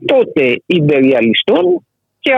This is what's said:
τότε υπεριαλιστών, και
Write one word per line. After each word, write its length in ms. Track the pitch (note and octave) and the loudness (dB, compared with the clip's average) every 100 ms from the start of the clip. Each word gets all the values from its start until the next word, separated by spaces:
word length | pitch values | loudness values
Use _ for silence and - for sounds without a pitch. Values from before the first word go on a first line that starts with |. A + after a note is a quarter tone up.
| - | 0
τότε 340 | C4+ - D#3 C3 - - | 0 0 -2 -2 -2 -4
υπεριαλιστών, 960 | F3+ D3 C#3+ C3 B2+ A2+ G#2+ - F3 F3+ E4+ - _ _ _ | -2 0 2 2 2 0 -2 0 0 0 -2 -6 _ _ _
και 80 | C4 | -2